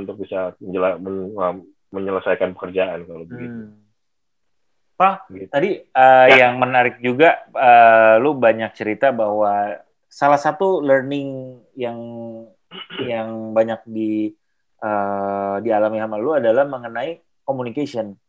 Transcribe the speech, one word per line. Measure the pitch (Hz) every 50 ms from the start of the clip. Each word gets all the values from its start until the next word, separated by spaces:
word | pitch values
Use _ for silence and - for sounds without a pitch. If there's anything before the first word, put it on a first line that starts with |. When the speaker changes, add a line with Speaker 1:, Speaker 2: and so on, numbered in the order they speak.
Speaker 1:
untuk | 98 98 95 101
bisa | 95 - 101 95 92 90 87 _
menjela-, | - 92 90 95 92 92 90 82
men-, | 92 95 95 95 92 95 110 101 92 90 90 95 85 - _ _ _ _ 98
menyelesaikan | 98 95 98 95 92 - 98 92 - 95 92 92
pekerjaan | - - 92 90 95 92 92 87 85 87
kalau | 90 82 82 82
Speaker 2:
Hmm. | 85
Speaker 1:
begitu. | 120 120 123 120 120 117 110 107 107 107 104 _ _ _ _ _ _ _ _ _ _ _ _ _ _ _ _ _ _ _ _ _ _ -
Speaker 2:
Pak, | 180 196 190 190 - -
Speaker 1:
Gitu. | 95 95 95 -
Speaker 2:
tadi, | - 143 160 208 - -
eh, | - _ - 131 131 131 131 131 131 127 131
Speaker 1:
Ya. | 127 127 123
Speaker 2:
yang | 123 127
menarik | 127 127 131 127 120 123 123 -
juga, | 120 127 123 127 160 170 - - - - -
eh, | 110 131 123 120 120 117 113 113 113 110 110 110 113
lu | 127 147 147
banyak | 131 120 113 110 110 113 110 -
cerita | - 110 107 107 98 - 139 127
bahwa | 117 110 104 104 107 104 101 101 101 101 101 95 - - _ _ _ _ _
salah | _ - 143 143 143 143
satu | - 151 147 - 196 190 190 160
learning | 147 139 135 135 127 135 143 143 139 139 135 131 131 127 127 123 _ _ _
yang, | 135 123 117 117 117 117 117 117 117 117 113 113 113 113 - _ _ _ _ - - - - - - 131
yang | 123 117 113 110 113 113 113 110 110 110
banyak | 110 113 113 113 - -
di, | 117 110 110 110 107 107 107 107 107 107 _ _ _ _ _ _ _ _ _ 117
eh, | 107 107 101 101 101 101 98 98 98 98 101 98 98 98 98
dialami | 107 117 110 104 107 107 110 110
sama | 110 110 107
lu | 107 113 143 160
adalah | 143 120 113 110 131 143
mengenai | 143 139 123 120 117 113 117 131 160 170 - _ _ _ _ _
communication. | - 135 127 123 120 110 147 147 139 - 117 110 104 98 - _